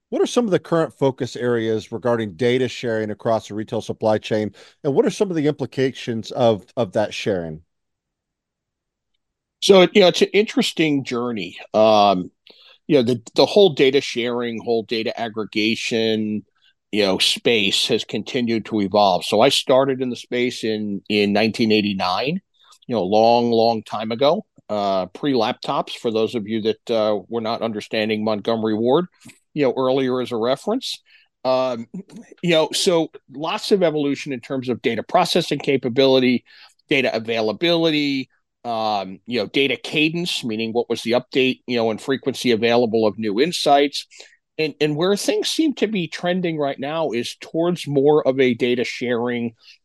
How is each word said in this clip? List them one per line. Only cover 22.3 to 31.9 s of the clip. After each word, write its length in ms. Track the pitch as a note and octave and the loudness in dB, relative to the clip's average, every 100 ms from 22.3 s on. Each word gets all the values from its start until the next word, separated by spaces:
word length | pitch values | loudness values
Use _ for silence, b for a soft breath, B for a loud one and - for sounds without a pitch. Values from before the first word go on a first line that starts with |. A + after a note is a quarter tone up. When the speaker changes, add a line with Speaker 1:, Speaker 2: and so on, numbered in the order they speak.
| F#3+ _ b b b - | -6 _ b b b -6
Speaker 2:
you 80 | |
know, 80 | A2+ | -2
a 20 | |
long, 460 | F#2 G#2+ A2+ A#2+ A#2+ | 2 4 6 4 4
long 320 | A2+ A2+ A2+ | 2 2 0
time 280 | - G#2+ A2 | -6 -8 -6
ago, 360 | A#2 C#3 G#3 - _ - | 0 0 0 -6 _ -8
uh, 340 | G#2 G2+ F#2+ | -4 0 -2
pre-laptops, 920 | F2+ - D3 B2+ A2 A#2+ - C#3+ - - | -4 -6 -2 0 0 -4 -6 -6 -6 -6
for 140 | A#2+ | -4
those 240 | A2 A2 | -2 -2
of 140 | A#2+ G2+ | -4 -6
you 140 | A2+ | -4
that, 280 | A2 G2+ - | -2 -4 -2
uh, 300 | A2+ G#2+ G2+ F2 | 0 0 -2 -4
were 140 | A#2 | -6
not 180 | A2 A#2 | -6 -4
understanding 640 | A2+ G#2+ - A2+ G#2+ G#2+ | -6 -6 -6 -4 -2 -2
Montgomery 480 | G#2+ G#2 A#2 A2+ A2 | -2 -2 -2 -2 0
Ward, 320 | G#2+ A#2+ D#3 F#3 B B B _ | 0 2 2 0 B B B _
you 100 | D3+ | -2
know, 100 | C3 B2 | 0 0
earlier 440 | B2+ C#3 B2+ B2+ | 0 0 0 -2
as 100 | A#2 | -4
a 60 | A#2 | -2
reference. 640 | A#2 C#3 - B3 - - b b b _ | -2 -2 -4 -6 -6 -12 b b b _
Um, 440 | C3 C3 C3 A#2 A#2 | -2 0 -2 -6 -10